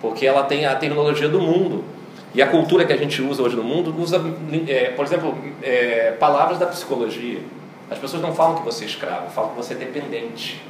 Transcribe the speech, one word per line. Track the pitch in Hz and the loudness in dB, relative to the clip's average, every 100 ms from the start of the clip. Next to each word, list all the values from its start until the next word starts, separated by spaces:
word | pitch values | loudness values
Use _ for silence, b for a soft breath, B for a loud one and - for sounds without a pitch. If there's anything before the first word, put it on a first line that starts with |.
porque | 113 110 131 | -6 0 4
ela | 139 | 4
tem | 139 143 147 | 4 2 2
a | |
terminologia | 131 151 147 147 147 151 | 0 0 2 2 2 2
do | 190 | 2
mundo. | 165 175 185 98 - - - B - | 4 4 2 -2 -6 -12 -16 B -2
E | 123 | 2
a | 135 | 4
cultura | 160 160 185 | 4 4 4
que | 160 | 4
a | 139 | 2
gente | 147 - | 0 -2
usa | 131 139 | -2 0
hoje | 123 | 0
no | 117 | 0
mundo | 117 160 160 160 | 0 0 -2 -2
usa, | 170 180 165 160 156 160 156 | 0 0 0 -6 -4 -4 0
é, | 131 123 | 2 2
por | 131 143 | 0 0
exemplo, | 170 160 127 139 - | 0 -2 -4 -8 -8
é, | 131 123 120 113 113 - | 0 2 4 2 2 4
palavras | 151 143 151 180 | 4 6 2 2
da | 175 | -2
psicologia. | - - 127 110 - 120 104 - - - - - | -2 -4 -2 -2 -4 -6 -6 -10 -14 -16 -18 -12
As | - | -8
pessoas | 139 165 | -6 -4
não | 165 | -2
falam | 160 165 165 | 4 4 2
que | |
você | 117 113 | -4 -6
é | 104 | -8
escravo, | - - - - | -6 -6 -6 -4
falam | - - | -4 -4
que | 120 | -4
você | 117 | -8
é | - | -8
dependente | 131 147 127 117 117 - - - - | -6 -8 -6 -6 -8 -8 -10 -10 -14